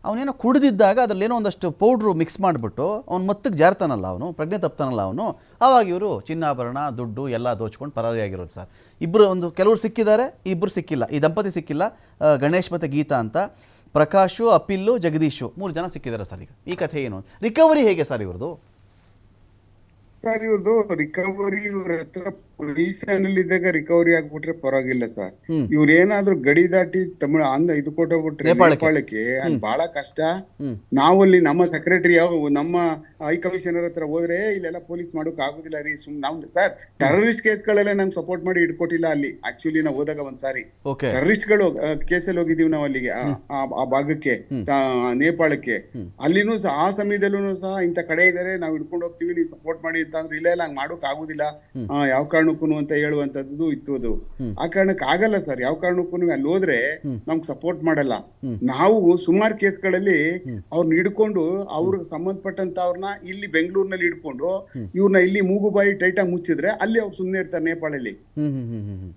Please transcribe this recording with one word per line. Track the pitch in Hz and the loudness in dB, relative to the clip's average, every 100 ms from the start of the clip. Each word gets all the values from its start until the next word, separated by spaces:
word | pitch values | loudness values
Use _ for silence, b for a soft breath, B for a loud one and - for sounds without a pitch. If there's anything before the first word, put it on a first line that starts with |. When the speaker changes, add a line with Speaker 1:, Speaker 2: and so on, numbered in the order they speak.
Speaker 1:
ಅವನೇನೋ | 196 220 277 | -4 -4 -4
ಕುಡಿದಿದ್ದಾಗ | 254 233 262 277 196 202 233 | 0 4 4 4 6 6 6
ಅದ್ರಲ್ಲೇನೋ | 240 196 214 240 | 2 2 0 0
ಒಂದಷ್ಟು | 208 - 180 | -2 -2 -6
ಪೌಡ್ರು | - 214 254 214 | 2 4 4 2
ಮಿಕ್ಸ್ | 165 160 - | 0 -2 0
ಮಾಡಿಬಿಟ್ಟು | 185 147 113 - 160 214 - | 0 0 -4 -4 -4 -4 -6
ಅವ್ನು | 180 190 | -4 -2
ಮತ್ತಕ್ಕೆ | 202 262 160 | -2 -2 4
ಜಾರ್ತಾನಲ್ಲ | 165 196 165 113 92 | 4 4 -2 -2 -4
ಅವನು, | 92 156 | -6 -8
ಪ್ರಜ್ಞೆ | 156 156 202 | -6 -6 -2
ತಪ್ತಾನಲ್ಲ | 170 - 135 117 | -4 -2 -2 -2
ಅವನು, | 95 123 214 - b b | -2 -4 -6 -8 b b
ಆವಾಗ | 247 254 196 | 6 6 4
ಇವರು | 175 208 113 | -2 -2 -4
ಚಿನ್ನಾಭರಣ, | - 160 156 127 120 131 147 120 | -6 -4 -2 -2 -4 -4 -6 -6
ದುಡ್ಡು | 120 107 135 | -8 -6 -4
ಎಲ್ಲ | 117 123 | -2 -2
ದೋಚ್ಕೊಂಡು | 110 110 - 147 | -2 -6 -8 -10
ಪರಾರಿಯಾಗಿರೋದು | 127 117 113 104 92 85 | -4 -4 -2 -4 -6 -10
ಸರ್. | - 92 b b b | -14 -18 b b b
ಇಬ್ಬರು | 165 208 | 0 6
ಒಂದು, | 202 185 175 | 6 6 -2
ಕೆಲವ್ರು | 170 196 226 | 2 4 4
ಸಿಕ್ಕಿದ್ದಾರೆ, | 220 226 214 214 262 - 190 | 0 0 4 4 2 -4 -4
ಇಬ್ಬರು | 175 196 | -2 -2
ಸಿಕ್ಕಿಲ್ಲ, | 190 156 143 113 | -4 -4 -4 -2
ಈ | 147 | 2
ದಂಪತಿ | 156 160 202 | 2 2 -4
ಸಿಕ್ಕಿಲ್ಲ, | 170 156 147 208 b b b | -6 -6 -2 -2 b b b
ಆ, | 151 | 2
ಗಣೇಶ್ | 143 143 180 180 | 4 4 2 0
ಮತ್ತು | 170 156 | -4 -2
ಗೀತಾ | 143 147 | -2 0
ಅಂತ. | 135 110 156 202 b b b b | -2 -2 -2 -4 b b b b
ಪ್ರಕಾಶು, | 147 151 196 185 - 226 | 2 4 6 4 4 4
ಅಪಿಲ್ಲು, | 175 - 190 202 247 | 4 4 -2 2 2
ಜಗದೀಶು | 170 156 156 - 120 170 | 2 2 0 -2 -10 -6
ಮೂರು | 196 | -6
ಜನ | 156 180 | -6 -8
ಸಿಕ್ಕಿದ್ದಾರೆ | 147 127 113 | -8 -8 -8
ಸರ್. | 95 87 | -8 -12
ಈಗ | - - - | -18 -16 -10
ಈ | |
ಕಥೆ | 175 156 151 | -4 -4 -4
ಏನು, | 127 95 b b | -6 -8 b b
ರಿಕವರಿ | 220 226 320 302 | -2 6 6 8
ಹೇಗೆ | 226 170 | 4 2
ಸರ್ | 147 123 | -2 -4
ಇವ್ರದ್ದು? | 98 90 147 165 _ _ _ _ _ _ _ _ _ _ _ _ _ _ _ _ | -6 -8 -10 -10 _ _ _ _ _ _ _ _ _ _ _ _ _ _ _ _
Speaker 2:
ಸರ್, | 226 220 | -6 -4
ಇವ್ರದ್ದು | 220 208 185 226 208 | 0 0 2 2 0
ರಿಕವರಿ, | 170 151 - 190 190 202 196 | -2 -2 -4 -4 -4 -4 -4
ಇವ್ರ | 208 196 175 | -4 -6 -4
ಹತ್ರ | 165 160 190 185 | -4 -6 -10 -10
ಪೊಸಿಷನ್ | - _ - 151 143 175 196 - 196 190 | -10 _ -10 -6 -2 -2 -2 -2 0 2
ಅಲ್ಲಿ | 190 | 0
ಇದ್ದಾಗ | 170 180 180 | 2 2 2
ರಿಕವರಿ | 160 151 170 170 | -2 2 4 6
ಆಗ್ಬಿಟ್ರೆ | 165 147 151 151 | 4 0 -8 -8
ಪರವಾಗಿಲ್ಲ | 165 135 135 127 127 117 | -4 0 0 0 -2 -2
ಸರ್. | - 95 - - | -6 -10 -10 -4
Speaker 1:
ಹ್ಮ್. | 160 113 | -2 2
Speaker 2:
ಇವ್ರು | 151 147 | 4 6
ಏನಾದ್ರೂ | 165 190 208 196 170 | 6 6 4 2 2
ಗಡಿ | 131 151 170 | 4 4 6
ದಾಟಿ | 185 180 185 180 - | 4 2 -2 -4 -4
ತಮಿಳು, | 143 156 | -2 0
ಆಂಧ್ರ | 139 135 170 | 0 2 2
ಇದಕ್ಕೆ | 151 143 151 | 0 -2 -2
ಹೊರ್ಟೋಗ್ಬಿಟ್ರೆ | 165 165 156 147 147 | 0 0 -2 -2 2
Speaker 1:
ನೇಪಾಳಕ್ಕೆ. | 175 170 147 160 | 6 6 6 2
Speaker 2:
ನೇಪಾಳಕ್ಕೆ | 151 117 110 117 131 | 2 -2 -6 -4 -2
ಅಲ್ಲಿ | 156 | -2
Speaker 1:
ಹ್ಮ್. | 135 | -2
Speaker 2:
ಬಹಳ | 107 131 170 | -2 -2 -2
ಕಷ್ಟ. | 143 - - 160 185 190 - | -6 -8 -4 -2 -2 -10 -10
Speaker 1:
ಹ್ಮ್. | 143 107 _ | -8 -8 _
Speaker 2:
ನಾವಲ್ಲಿ | 135 151 190 196 185 | 4 6 8 8 6
ನಮ್ಮ | 160 170 | 6 4
ಸೆಕ್ರೆಟರಿ | 175 - 180 185 180 | 2 0 0 2 6
ಯಾವ, | 170 170 170 147 | 4 4 2 0
ನಮ್ಮ | 143 160 175 170 156 B _ 151 | 0 0 0 0 -2 B _ -4
ಹೈ | 170 | -2
ಕಮಿಷನರ್ | 180 185 180 170 | -2 -4 -4 -2
ಹತ್ರ | 170 170 | -4 -4
ಹೋದ್ರೆ | 151 160 170 175 214 | -4 -2 -2 -2 -2
ಇಲ್ಲೆಲ್ಲ | 196 170 170 | -4 -6 -10
ಪೊಲೀಸ್ | 170 175 170 | -10 -10 -8
ಮಾಡೋಕ್ | 160 156 160 | -6 -6 -4
ಆಗುದಿಲ್ಲ | 139 147 156 151 | -6 -6 -10 -10
ರೀ, | 147 147 | -8 -10
ಸುಮ್ | - 147 | -10 -8
ನಾವು | 139 160 143 | -6 -8 -4
ಸರ್ | 175 190 - B _ | 0 0 -2 B _
ಟೆರರಿಸ್ಟ್ | 135 175 226 226 | 2 4 2 2
ಕೇಸ್ಗಳಲ್ಲೇ | 214 208 214 208 202 | 0 0 2 2 2
ನಮ್ಗೆ | 202 196 | 2 0
ಸಪೋರ್ಟ್ | 180 175 180 | -2 -6 -4
ಮಾಡಿ | 170 180 | -2 2
ಇಟ್ಕೊಟ್ಟಿಲ್ಲ | 170 160 170 165 165 | 0 0 -2 0 0
ಅಲ್ಲಿ. | 147 139 | 0 -2
Actually | - 117 - 160 156 | -6 -10 -6 -2 -2
ನಾವು | 156 135 | -2 -2
ಹೋದಾಗ | 147 147 | -4 -6
ಒಂದ್ಸಾರಿ | 139 127 135 131 113 _ 139 | -10 -8 -6 -6 -12 _ -8
Speaker 1:
ಓಕೆ. | 135 131 | -4 -2
Speaker 2:
ಟೆರರಿಸ್ಟ್ಗಳು, | 127 156 208 - 208 185 - | 0 2 0 2 2 2 0
ಆ, | 151 | -4
ಕೇಸಲ್ಲಿ | 151 - 180 175 170 | -2 -2 -2 0 -2
ಹೋಗಿದೀವಿ | 165 160 160 | 0 2 2
ನಾವು | 156 | 2
ಅಲ್ಲಿಗೆ, | 143 131 123 | -2 -2 -4
ಆ, | 110 | -4
Speaker 1:
ಹ್ಮ್. | 135 135 - | -4 -4 -6
Speaker 2:
ಆ, | 139 135 - | -6 -4 -4
ಆ | |
ಭಾಗಕ್ಕೆ, | 127 135 143 151 143 | 0 0 0 -2 -2
Speaker 1:
ಹ್ಮ್. | 110 - 131 101 | -2 -4 -6 0
Speaker 2:
ತಾ-, | 139 131 127 123 | 0 2 0 0
ನೇಪಾಳಕ್ಕೆ. | 123 160 170 160 139 123 107 | 2 0 2 0 0 -4 -6
Speaker 1:
ಹ್ಮ್. | - 127 90 - | -6 -14 -14 -4
Speaker 2:
ಅಲ್ಲಿನೂ | 139 190 208 220 | 0 2 2 -2
ಸಹ, | 190 | -2
ಆ | 143 180 | 0 0
ಸಮಯದಲ್ಲೂ | 202 208 208 202 202 196 | 0 -2 0 0 0 -2
ಸಹ | 190 190 190 | -4 -6 -2
ಇಂಥ | 175 175 | -2 -2
ಕಡೆ | 170 160 180 | -2 2 2
ಇದಾರೆ, | 175 185 185 | 2 -4 -4
ನಾವು | 165 | -4
ಹಿಡ್ಕೊಂಡು | 156 147 175 170 | -6 -6 -8 -8
ಹೋಗ್ತೀವಿ, | 170 170 | -6 -4
ನೀವು | 170 160 | -2 -4
ಸಪೋರ್ಟ್ | - 160 160 | -4 -8 -6
ಮಾಡಿ | 165 165 | -4 -4
ಅಂತ | 156 160 | -4 -6
ಅಂದ್ರೆ | 160 151 | -6 0
ಇಲ್ಲ | 170 | 0
ಇಲ್ಲ, | 175 | 0
ಹಂಗ್ | 165 139 | -2 -4
ಮಾಡೋಕ್ | 143 - | -8 -6
ಆಗುದಿಲ್ಲ, | 139 147 160 156 151 | -6 -6 -8 -4 -6
Speaker 1:
ಹ್ಮ್. | 151 _ 135 107 | -6 _ -10 -4
Speaker 2:
ಆ, | 143 139 | 0 2
ಯಾವ | 131 | 2
ಕಾರಣಕ್ಕೂ | 147 165 160 | 2 2 2
ಅಂತ | 156 156 151 147 | 2 0 0 0
ಹೇಳುವಂತದ್ದು | 147 147 147 139 135 135 147 160 | 0 0 -2 -2 -6 -10 -4 -4
ಇತ್ತು | 139 - | -4 -6
ಅದು. | 135 113 | -4 -2
Speaker 1:
ಹ್ಮ್. | 110 - - 123 98 | -2 -6 -8 -8 -4
Speaker 2:
ಆ | 165 | -2
ಕಾರಣಕ್ಕೆ | 196 190 185 | 2 2 2
ಆಗಲ್ಲ | 135 170 220 202 | 0 2 2 0
ಸರ್, | 147 127 | -2 -4
ಯಾವ | 127 | -2
ಕಾರಣಕ್ಕೂ | 156 180 180 175 175 | -2 0 0 -2 0
ನೀವು | 170 | 0
ಅಲ್ಲಿ | 139 139 | 0 0
ಹೋದ್ರೆ | 190 185 120 135 160 | 0 2 2 0 -4
Speaker 1:
ಹ್ಮ್. | 147 117 160 | -6 -8 -4
Speaker 2:
ನಮ್ಗೆ | 160 160 | -4 -4
ಸಪೋರ್ಟ್ | 135 170 170 | -6 -6 -2
ಮಾಡಲ್ಲ. | 165 147 139 | 0 2 0
Speaker 1:
ಹ್ಮ್. | 107 - _ 135 107 | -2 -8 _ -8 -2
Speaker 2:
ನಾವು | 127 131 185 220 170 175 | -2 4 4 6 4 4
ಸುಮಾರು | 170 185 220 214 | 2 2 2 2
ಕೇಸ್ಗಳಲ್ಲಿ | 196 196 190 185 196 165 156 180 | -2 0 -2 0 2 2 2 -2
Speaker 1:
ಹ್ಮ್. | 135 110 - | -8 -12 -6
Speaker 2:
ಅವ್ರನ್ನ | 160 165 | -2 2
ಹಿಡ್ಕೊಂಡು | 160 185 202 214 190 160 190 | 2 2 0 0 0 -2 -4
ಅವ್ರಿಗೆ | 196 143 180 190 | -6 -4 -2 -2
Speaker 1:
ಹ್ಮ್. | 165 | -6
Speaker 2:
ಸಂಬಂಧಪಟ್ಟಂತವ್ರನ್ನ | 156 180 190 196 180 185 175 180 180 196 202 | -6 -6 -6 -8 -6 -6 -4 -4 -4 -8 -10
ಇಲ್ಲಿ | 180 190 202 | -12 -12 -2
ಬೆಂಗಳೂರಿನಲ್ಲಿ | 160 170 190 196 185 | -2 0 -2 -2 -2
ಹಿಡ್ಕೊಂಡು | 175 - 156 127 160 190 | -4 -4 -12 -6 -4 -4
Speaker 1:
ಹ್ಮ್. | 196 131 101 | -8 -12 -8
Speaker 2:
ಇವ್ರನ್ನ | 180 196 190 | 0 4 4
ಇಲ್ಲಿ | 185 202 | 4 2
ಮೂಗುಬಾಯಿ | 185 202 202 196 202 | 0 0 2 2 0
ಟೈಟಾಗಿ | 196 185 185 190 | 2 0 0 -2
ಮುಚ್ಚಿದ್ರೆ | 180 170 147 175 | -2 -2 -2 -2
ಅಲ್ಲಿ | 214 208 226 | -2 0 0
ಅವ್ರು | 208 170 | -2 -6
ಸುಮ್ನೆ | 185 190 | -4 -4
ಇರ್ತಾರೆ | 185 165 | -4 -4
ನೇಪಾಳಲ್ಲಿ. | 160 170 156 143 113 | -4 -4 -6 -6 -8
Speaker 1:
ಹ್ಮ್, | 98 _ 151 151 | -12 _ -6 -4
ಹ್ಮ್, | 135 | -4
ಹ್ಮ್, | 117 113 104 | -6 -8 -8
ಹ್ಮ್, | 95 | -10
ಹ್ಮ್. | 92 | -14